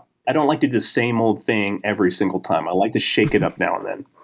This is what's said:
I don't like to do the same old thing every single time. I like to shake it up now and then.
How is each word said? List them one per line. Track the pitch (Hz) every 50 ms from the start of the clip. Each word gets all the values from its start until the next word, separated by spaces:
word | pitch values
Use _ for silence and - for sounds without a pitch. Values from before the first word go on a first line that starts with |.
| - _ _ _ _
I | - 131
don't | 156 147 139
like | 156 - 147
to |
do | 139 123
the | 113
same | 107 - - 127 117 120 117 117
old | 117 113 101 104 -
thing | - 117 107 101 101 101 - -
every | 104 101 95 101 90
single | 90 - 101 95 92 92
time. | - - - 80 78
I | 80 90
like | 92 - 110 -
to | 113
shake | - - - - 107 107 -
it | 107 98
up | 87 -
now | - 87 87 90
and | - 95
then. | 98 95 95 - - _ _